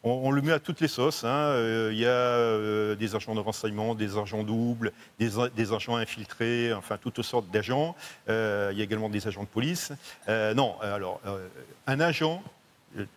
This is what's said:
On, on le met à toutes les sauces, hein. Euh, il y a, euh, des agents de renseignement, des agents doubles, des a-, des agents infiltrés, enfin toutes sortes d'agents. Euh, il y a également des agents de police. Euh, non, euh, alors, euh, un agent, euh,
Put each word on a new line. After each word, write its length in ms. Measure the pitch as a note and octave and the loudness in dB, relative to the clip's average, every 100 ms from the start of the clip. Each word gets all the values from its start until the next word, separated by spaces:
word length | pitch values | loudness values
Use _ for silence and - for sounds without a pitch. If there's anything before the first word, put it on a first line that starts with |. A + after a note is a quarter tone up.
On, 80 | A#2 | 0
on 220 | B2+ C3 | 2 2
le 100 | C#3 | 2
met 100 | C#3+ | 4
à 60 | D#3 | 2
toutes 240 | - D#3+ | 0 -2
les 60 | D#3+ | 0
sauces, 360 | - C3+ - | 2 0 2
hein. 60 | A#2 | 0
Euh, 600 | C#3 D3 C3 A2+ A2+ A2 | 2 2 2 2 2 0
il 60 | A2 | 2
y 80 | A#2+ | 4
a, 20 | |
euh, 840 | B2 B2 A#2+ A#2 A2 G#2+ G#2+ G#2+ G2+ | 4 4 4 4 2 2 2 0 0
des 200 | A2 G#2+ | -2 -2
agents 200 | G#2+ A2 | -2 -4
de 40 | |
renseignement, 540 | G#2 G#2+ A2 G#2 A2+ | -2 -2 -4 -2 -2
des 240 | A2 A2+ G2+ | 0 -2 -2
agents 240 | G#2 G#2+ | -2 -4
doubles, 500 | G#2+ A2+ A#2 A#2 A2+ - - _ | -2 0 0 0 -2 -4 -20 _
des 180 | A2+ G#2 | 0 2
a-, 120 | B2 | -2
des 240 | A#2 G#2+ | 0 0
agents 220 | G#2+ - A#2 | 0 0 -2
infiltrés, 800 | A2 - G#2 - A#2 A#2+ A#2 | -2 -6 -12 -2 0 2 2
enfin 240 | G#2+ - G#2 | 0 -2 -4
toutes 240 | B2 - | -4 -4
sortes 300 | A2+ - G2 | -2 -2 0
d'agents. 440 | G#2 G#2 C3 D#3+ E3+ - - - | -2 2 0 0 -4 -14 -14 -2
Euh, 400 | A2 A2 G#2 G2+ | 2 2 2 0
il 80 | G2 | -2
y 20 | |
a 20 | |
également 260 | G#2 G#2+ A2 | -2 -2 0
des 180 | G#2 G#2+ | -2 -4
agents 160 | G2+ | -6
de 40 | G2+ | -4
police. 440 | A2 C3+ F3 - C#3 - - - | -2 0 -2 -6 -10 -14 -10 0
Euh, 280 | A2 G#2+ A2+ | 2 2 4
non, 200 | B2+ - | 2 0
euh, 140 | G#2+ G2+ | -4 -4
alors, 260 | F#2 F2+ G2 | -4 -6 -6
euh, 200 | G2 F#2 - - - - | -8 -8 -16 -20 -10 -4
un 140 | C3+ | 2
agent, 420 | E3 D3+ D#3 F3 G3+ - _ _ _ - | 2 2 0 -2 -8 -20 _ _ _ -10
euh, 80 | G2+ | -10